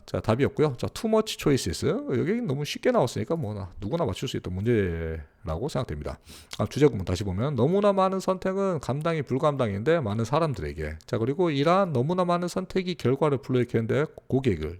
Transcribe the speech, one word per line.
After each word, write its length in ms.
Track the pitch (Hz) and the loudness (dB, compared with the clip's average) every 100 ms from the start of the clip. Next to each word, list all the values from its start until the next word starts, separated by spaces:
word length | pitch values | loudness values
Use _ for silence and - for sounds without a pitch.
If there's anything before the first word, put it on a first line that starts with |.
| - | -6
자, 120 | 95 | -4
답이었고요. 560 | - 117 127 - 151 123 | 0 2 2 2 0 0
자, 80 | 113 | -6
too 200 | - 220 | -4 0
much 260 | 220 214 - | 2 0 0
choices. 480 | 151 135 95 80 120 214 294 123 | 2 2 0 -2 0 0 0 0
여기 220 | 139 233 | 0 0
너무 240 | 226 135 | -2 -4
쉽게 260 | 147 - - | -4 -2 2
나왔으니까 460 | 240 135 107 110 165 | 4 2 0 -2 -2
뭐 160 | 107 | -2
나-, 180 | 104 95 - | -6 -8 -8
누구나 260 | 101 170 135 | -4 -2 -2
맞출 220 | 90 - | -2 -4
수 100 | 98 | -4
있던 160 | 95 | -4
문제라고 1120 | 90 110 117 92 82 82 80 73 _ - 82 131 | -2 2 4 2 0 -4 -6 -10 _ -6 -4 -2
생각됩니다. 500 | - 120 76 71 69 - - - - | -4 -4 -6 -8 -10 -16 -20 -12 -4
아, 80 | 104 | -2
주제 200 | 123 143 | 4 4
구문 180 | 104 | 4
다시 180 | 87 90 | -2 -2
보면 320 | 101 90 135 | -2 -2 -2
너무나 380 | 131 127 196 202 | 2 2 4 2
많은 260 | 190 190 190 | 4 2 0
선택은 640 | 185 185 190 190 196 165 | -2 -2 -2 0 -2 -2
감당이 420 | - 139 165 165 | -2 -2 0 -2
불감당인데 800 | 127 131 151 139 117 98 120 170 | 0 2 2 2 0 0 2 2
많은 240 | 110 107 | 2 0
사람들에게. 720 | 113 151 165 92 76 76 76 78 | 0 2 0 -2 -6 -4 -6 -6
자, 140 | - 117 | -4 -2
그리고 320 | 120 147 180 | 0 2 2
이러한 420 | 139 151 190 190 | 2 4 4 2
너무나 320 | 135 139 185 | 0 0 0
많은 240 | 175 175 175 | 0 0 0
선택이 460 | - 185 190 185 | -4 -4 -4 -2
결과를 440 | 165 - 135 156 131 | 0 0 2 2 0
불러일으키는데 680 | - 127 117 117 113 120 156 - - | 0 0 2 0 0 0 0 -6 -2
고객을, 500 | 131 131 85 78 | 0 2 0 -2